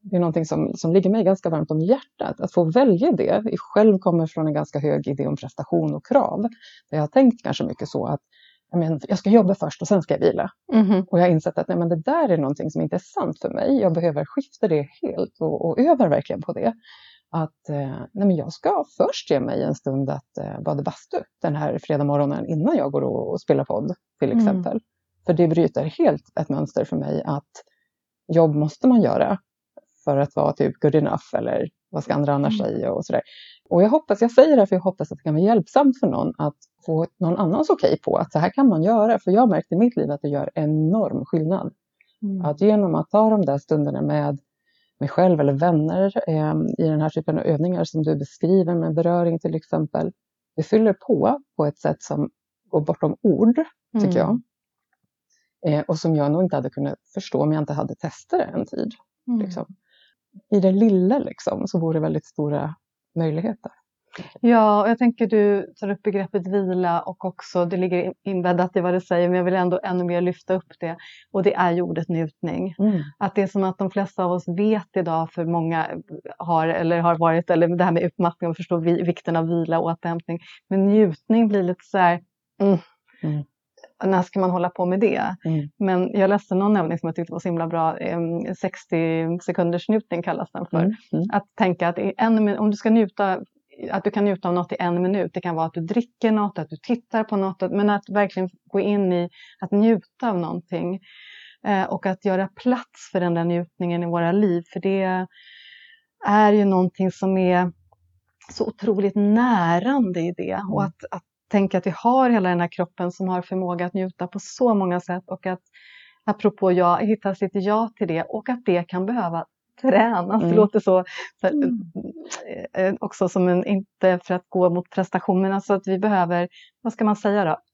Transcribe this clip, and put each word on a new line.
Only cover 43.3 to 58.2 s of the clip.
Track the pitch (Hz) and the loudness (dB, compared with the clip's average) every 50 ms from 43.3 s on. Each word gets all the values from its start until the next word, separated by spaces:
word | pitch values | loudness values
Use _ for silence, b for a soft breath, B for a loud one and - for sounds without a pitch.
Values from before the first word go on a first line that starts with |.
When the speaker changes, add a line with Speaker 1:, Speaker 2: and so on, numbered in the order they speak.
| 220 208 180 | 4 4 2
Speaker 1:
där | 143 139 | 2 0
stunderna | 143 - _ 156 151 147 143 139 135 | -2 0 _ 0 0 0 0 -2 -2
med | 147 147 147 151 147 147 143 139 _ _ _ _ _ _ _ _ _ _ _ _ | -2 -2 0 0 -2 -2 -4 -6 _ _ _ _ _ _ _ _ _ _ _ _
mig | 143 143 | -8 -4
själv | - - 180 185 180 151 | 2 4 4 4 4 4
eller | 147 139 139 | 4 2 2
vänner, | 135 160 180 170 156 151 160 170 180 196 196 196 - - - | 2 2 2 2 2 2 0 0 0 0 0 0 -2 -2 -2
ehm, | 160 156 151 151 156 156 156 - - | 0 0 0 0 0 0 -2 -2 -2
i | - 165 | -2 0
den | 160 156 151 | 0 0 0
här | 151 156 | 0 0
typen | - 165 156 - 156 | -2 -2 -2 -2 -2
av | 160 - | -2 0
övningar | - 160 143 156 180 180 170 170 | 0 0 0 0 -2 0 -2 -4
som | - - 160 151 | -4 -2 -4 -2
du | 151 156 | 0 -2
beskriver | 147 147 - - - - 165 185 190 185 160 175 | -2 -4 -8 -6 -4 0 2 4 4 4 2 0
med | 170 165 165 156 | -2 -2 0 0
beröring | 156 165 170 175 175 175 170 165 165 | 0 0 2 2 2 2 0 0 -2
till | _ 160 160 | _ -4 -6
exempel, | 160 - _ - 160 156 151 _ - 156 170 - _ _ _ _ _ _ _ _ | -6 -6 _ -2 -2 -2 -2 _ -4 -4 -4 -8 _ _ _ _ _ _ _ _
det | - 156 | -6 -4
fyller | - - 220 220 214 196 | 0 2 2 4 2 2
på, | - - - 240 147 - 214 269 285 277 _ _ | 0 -2 -2 0 2 2 2 0 0 -6 _ _
på | - 156 | -2 -2
ett | 147 143 _ | -2 -2 _
sätt | - 151 156 - - | -4 -4 -4 -4 -6
som | - 147 147 147 - _ _ _ _ _ _ _ _ | -8 -4 -4 -4 -6 _ _ _ _ _ _ _ _
går | - 156 | -2 -2
bortom | 151 - 165 - - 151 175 _ | 0 0 -2 -2 -2 -4 -4 _
ord, | - 214 156 - 208 226 247 311 320 - _ _ _ _ - | 2 2 2 4 4 4 4 2 -2 -4 _ _ _ _ -2
tycker | 220 202 190 175 180 | 0 0 2 2 2
Speaker 2:
Mm. | - - 220 247 233 _ _ _ _ _ _ _ _ _ _ _ _ _ _ _ _ _ _ _ _ _ _ _ | 2 0 0 -2 -4 _ _ _ _ _ _ _ _ _ _ _ _ _ _ _ _ _ _ _ _ _ _ _
Speaker 1:
jag. | - 165 147 | -2 0 0
Eh, | 151 156 | 0 0
och | - 175 | -2 -4
som | 156 - 165 160 | -2 0 0 2
jag | 151 143 143 | 2 2 2
nog | 151 170 185 | 2 2 0
inte | 180 - | 0 0
hade | 143 131 131 | -2 -4 -4
kunnat | _ - 143 139 147 _ _ _ _ | _ -6 -6 -6 -6 _ _ _ _
förstå | 202 190 - - 139 | -10 -10 -4 -2 0
om | 147 151 | 0 2
jag | 156 156 | 0 0
inte | 151 - 147 | -2 -4 -4
hade | 147 - - 156 | -4 -4 -6 -6
testat | _ - 156 - - | _ -10 -10 -10 -12